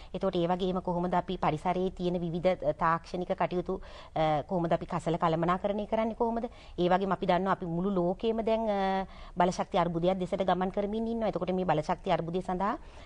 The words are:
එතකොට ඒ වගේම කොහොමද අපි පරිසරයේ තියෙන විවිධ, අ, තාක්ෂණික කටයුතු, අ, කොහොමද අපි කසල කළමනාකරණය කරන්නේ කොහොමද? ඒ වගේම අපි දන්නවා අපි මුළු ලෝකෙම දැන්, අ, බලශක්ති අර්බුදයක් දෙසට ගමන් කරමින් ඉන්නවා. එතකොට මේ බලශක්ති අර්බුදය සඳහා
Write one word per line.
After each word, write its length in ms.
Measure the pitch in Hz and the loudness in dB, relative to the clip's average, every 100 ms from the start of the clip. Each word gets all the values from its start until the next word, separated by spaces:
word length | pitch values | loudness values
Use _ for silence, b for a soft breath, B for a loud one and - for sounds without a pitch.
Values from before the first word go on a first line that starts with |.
| B | B
එතකොට 220 | 185 190 185 | -4 -2 0
ඒ 120 | 170 | 0
වගේම 340 | 180 185 185 | 0 0 0
කොහොමද 320 | 180 175 180 | 0 0 0
අපි 240 | 175 180 180 | 0 0 -2
පරිසරයේ 540 | 170 151 185 180 185 | 0 0 0 0 -2
තියෙන 280 | 180 175 180 | -2 -2 0
විවිධ, 360 | 170 170 175 180 151 | -2 0 0 2 0
අ, 40 | |
තාක්ෂණික 560 | 151 170 165 - 180 180 | 2 2 2 -2 -6 -4
කටයුතු, 520 | 190 170 180 170 190 B B B 156 | -2 0 0 -2 -6 B B B 0
අ, 280 | 156 151 | 2 2
කොහොමද 280 | - 185 165 | 0 0 2
අපි 140 | 165 165 | 0 -2
කසල 320 | 175 175 165 | -4 0 2
කළමනාකරණය 720 | 175 160 170 180 208 208 208 | 2 2 2 2 0 -2 -2
කරන්නේ 280 | 220 226 214 | 0 0 0
කොහොමද? 300 | 233 226 233 B B - | 0 0 -4 B B 0
ඒ 120 | 175 | 4
වගේම 220 | 185 196 | 4 4
අපි 140 | 175 190 | 0 2
දන්නවා 260 | 175 190 | 2 2
අපි 140 | 180 180 | 0 0
මුළු 240 | 170 190 190 | -2 0 2
ලෝකෙම 460 | 175 185 226 226 220 | 2 0 -2 0 0
දැන්, 240 | 220 226 | 0 2
අ, 360 | 202 190 190 190 B B - | 0 0 0 -2 B B 2
බලශක්ති 400 | 180 180 196 190 | 2 2 0 2
අර්බුදයක් 400 | 170 165 175 190 | 2 2 2 2
දෙසට 260 | 180 196 190 | 0 0 2
ගමන් 260 | 180 190 | 2 0
කරමින් 360 | 190 202 220 226 | 0 -2 -2 -2
ඉන්නවා. 220 | 233 214 | -2 -2
එතකොට 240 | 170 180 | -2 0
මේ 120 | 185 185 | 0 2
බලශක්ති 460 | 151 151 175 - | 2 0 -2 0
අර්බුදය 300 | 165 165 180 | 0 0 -4
සඳහා 360 | 180 180 196 277 B B | -2 -2 -2 -2 B B